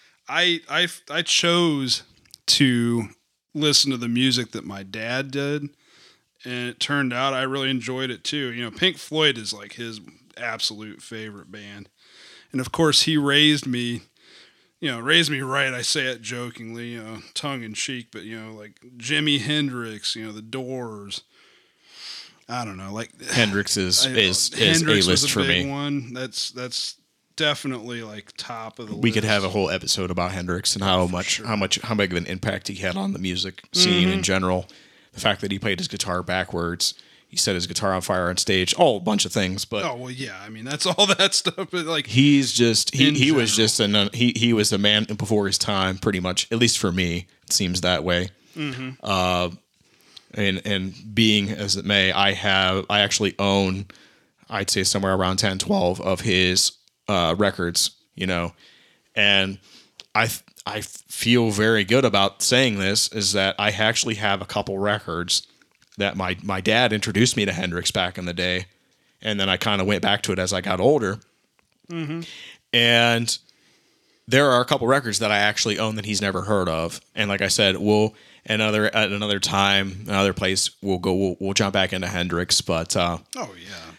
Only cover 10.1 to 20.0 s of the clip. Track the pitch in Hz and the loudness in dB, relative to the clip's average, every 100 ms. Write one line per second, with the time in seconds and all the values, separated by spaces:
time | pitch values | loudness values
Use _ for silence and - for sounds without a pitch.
10.1 | - _ - 120 110 - 107 107 - - | -20 _ -10 -8 -6 -6 -8 -14 -18 -16
11.1 | 113 110 101 - 101 101 101 - _ _ | -14 -14 -16 -18 -18 -18 -18 -20 _ _
12.1 | - - - _ 131 127 - 160 135 - | -20 -20 -20 _ -8 -4 2 2 4 2
13.1 | 151 143 143 151 147 131 120 120 117 - | 2 4 6 6 4 0 -4 -4 -6 -10
14.1 | _ _ - - _ _ _ 151 117 127 | _ _ -20 -20 _ _ _ -6 -4 2
15.1 | 170 147 139 135 139 135 123 117 151 131 | 4 4 0 -2 0 0 -2 -4 -2 -2
16.1 | 117 110 123 123 117 113 117 120 117 110 | -6 -8 -10 -10 -12 -14 -12 -12 -12 -12
17.1 | 110 - - 147 135 110 107 - 127 117 | -16 -12 -8 -8 -8 -8 -8 -6 -8 -10
18.1 | 110 101 113 110 110 107 _ 127 123 120 | -14 -14 -14 -14 -16 -20 _ -20 -12 -4
19.1 | 151 151 143 110 151 143 123 113 107 | 0 2 0 0 -2 -2 -4 -8 -8